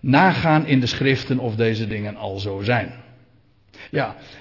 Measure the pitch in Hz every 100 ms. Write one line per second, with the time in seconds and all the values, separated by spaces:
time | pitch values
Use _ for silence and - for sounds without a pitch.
0 | 127 139 185 147 160 156 160 135 123 -
1 | 135 131 - 127 120 107 117 110 110 104
2 | 104 101 104 98 101 98 101 120 95 -
3 | - - _ _ _ _ _ - - 151
4 | 123 - - -